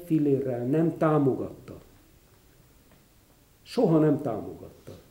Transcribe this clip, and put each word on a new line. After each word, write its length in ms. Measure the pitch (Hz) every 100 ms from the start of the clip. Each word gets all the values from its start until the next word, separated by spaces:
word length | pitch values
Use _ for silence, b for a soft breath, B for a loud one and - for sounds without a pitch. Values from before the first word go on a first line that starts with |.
fillérrel 600 | - 160 147 135 135 120
nem 320 | 123 156 165 160
támogatta. 840 | 160 151 139 110 98 - - 87 - - _ _ _ _ _ _ _ _ _ - _ _ _ _ _ _
Soha 360 | - - 208 160
nem 240 | 156 135
támogatta. 760 | - 104 90 85 - - - 95 -